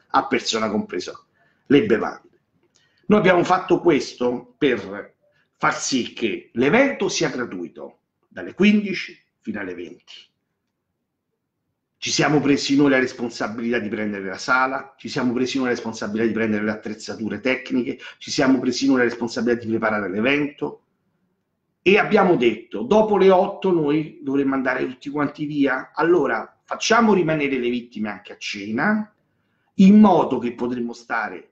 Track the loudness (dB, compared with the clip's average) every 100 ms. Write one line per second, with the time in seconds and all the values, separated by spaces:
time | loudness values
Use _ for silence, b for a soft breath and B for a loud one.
0 | _ -4 -2 -4 -2 -4 -2 -4 -4 -8
1 | -10 -16 _ _ _ _ _ 2 4 0
2 | -2 -10 _ _ _ _ _ _ _ _
3 | 2 4 6 4 2 0 2 2 4 2
4 | -2 -4 -4 -4 -10 _ 0 0 -6 -14
5 | -16 _ _ _ _ _ -4 -2 -4 -4
6 | -4 -4 -4 -6 -8 -2 2 2 2 0
7 | -4 -2 -4 -4 -8 -10 -12 -14 -20 _
8 | _ _ _ -16 -14 2 4 4 0 -8
9 | -12 -18 _ _ -12 -10 -10 -12 -16 -18
10 | _ -20 _ _ _ _ _ _ _ _
11 | _ _ _ _ _ _ _ _ _ _
12 | -6 -2 2 2 2 0 0 2 4 2
13 | 0 -4 -10 -6 -8 -6 -4 -4 -4 -6
14 | -6 -6 -10 -10 -2 0 0 -4 -10 _
15 | -8 -4 -2 -2 -2 -2 -2 -2 -6 -8
16 | -6 -2 0 0 0 0 -2 -4 -10 -12
17 | -12 -8 -6 -4 -4 -4 -4 -4 -4 -10
18 | B B -8 -2 2 2 0 -2 0 2
19 | 0 -2 -8 -4 -2 -2 -2 -2 -2 -2
20 | -4 -2 0 0 -2 -6 -10 -10 _ _
21 | _ _ _ _ _ _ _ _ 4 4
22 | 4 4 4 4 4 0 -8 -8 2 4
23 | 4 4 6 6 4 -2 0 0 2 0
24 | -2 -8 -2 0 0 0 -2 -2 -4 -8
25 | -8 -4 -4 -4 -6 0 0 0 -6 -2
26 | 2 4 2 -2 -6 _ _ -8 2 4
27 | 6 4 2 0 0 -2 -2 -4 -8 -8
28 | -8 -8 -16 -14 -12 -10 -6 -2 0 -2
29 | -4 _ _ _ _ _ _ 6 8 10
30 | 8 6 2 0 -2 -4 -4 -4 -6 -10
31 | -6 -4 -4 -8 -18